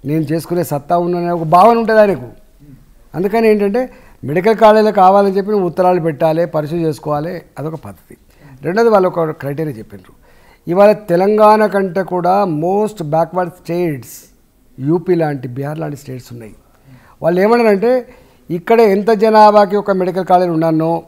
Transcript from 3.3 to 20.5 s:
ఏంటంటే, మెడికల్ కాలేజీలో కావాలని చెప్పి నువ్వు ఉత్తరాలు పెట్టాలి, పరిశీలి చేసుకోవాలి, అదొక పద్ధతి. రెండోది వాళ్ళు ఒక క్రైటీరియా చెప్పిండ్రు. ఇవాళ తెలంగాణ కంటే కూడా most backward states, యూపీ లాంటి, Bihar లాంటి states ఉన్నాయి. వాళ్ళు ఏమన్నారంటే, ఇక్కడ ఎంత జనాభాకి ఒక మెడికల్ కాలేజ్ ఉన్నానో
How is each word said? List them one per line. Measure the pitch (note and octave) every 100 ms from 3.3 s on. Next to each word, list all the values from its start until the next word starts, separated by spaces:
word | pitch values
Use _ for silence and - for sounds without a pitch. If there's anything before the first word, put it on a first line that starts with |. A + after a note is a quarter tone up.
| A#3 A3+
ఏంటంటే, | G#3+ G3+ A3 B3+ - - _
మెడికల్ | B2+ D#3+ F#3+ A3
కాలేజీలో | A3 G#3+ G#3+
కావాలని | G3+ F#3 G3+ G3+ F#3+
చెప్పి | F#3+
నువ్వు | G#3+ F3+
ఉత్తరాలు | F3+ F3+ F3+
పెట్టాలి, | E3 C#3 D#3+ D#3+ E3+
పరిశీలి | D#3 D3+ E3+ D#3+
చేసుకోవాలి, | C#3+ D3+ D3 D#3+ F3+ - -
అదొక | C#3+ D#3+
పద్ధతి. | - G3 _ - _ _ C#3+ C3
రెండోది | D#3 G3 A#3
వాళ్ళు | G#3+ F#3
ఒక | E3+ D#3+
క్రైటీరియా | D3+ C#3 C#3+ D#3 A2
చెప్పిండ్రు. | G#2+ G2+ F#2 _ _ _ _ _ -
ఇవాళ | F3+ G#3
తెలంగాణ | G#3 G#3 F3 G3 G#3+ G#3+ G#3+ G#3+
కంటే | G3 F#3+ F3
కూడా | F3+ F3+ F3 G3
most | G3 D3+ E3+ G3 G#3+ G#3+
backward | D3+ D#3+ D#3+ F3+ F3+
states, | F3 - E3+ F3 C#3 A2 - - _ _ _ _ -
యూపీ | C3+ F3 E3+ F3
లాంటి, | D#3 C#3+ B2+
Bihar | A#2+ C#3 D#3
లాంటి | D#3 C#3+
states | - B2+ -
ఉన్నాయి. | A#2+ A2 G#2+ _ _ _ B2+ _ _
వాళ్ళు | D#3 F3+
ఏమన్నారంటే, | G3+ A#3+ A3+ G3 A3+ B3+ A#3+ - _ _ -
ఇక్కడ | E3+ - A3+
ఎంత | A3 G3 G3+
జనాభాకి | G#3+ A3 G#3+ G#3+ G#3 G3+ G3+
ఒక | G3+
మెడికల్ | F#3+ F#3 F#3 F3+
కాలేజ్ | F3+
ఉన్నానో | F3+